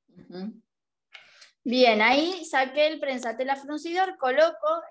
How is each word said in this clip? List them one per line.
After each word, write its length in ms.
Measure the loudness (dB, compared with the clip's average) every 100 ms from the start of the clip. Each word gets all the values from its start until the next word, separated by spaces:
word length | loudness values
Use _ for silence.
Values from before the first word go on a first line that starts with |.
| _
Ujú. 540 | -20 -16 -12 -12 -12 _ _ _ _ _ -20 _ _ -20 _ -2
Bien, 360 | 4 4 6
ahí 420 | 4 4 2 -4
saqué 440 | -2 -2 0 0 0
el 120 | 0
prensatela 560 | -6 -6 -6 -6 -4 -4
fruncidor, 640 | -6 -10 -4 -2 -2 -2
coloco 680 | 0 2 2 0 -2 -2 -6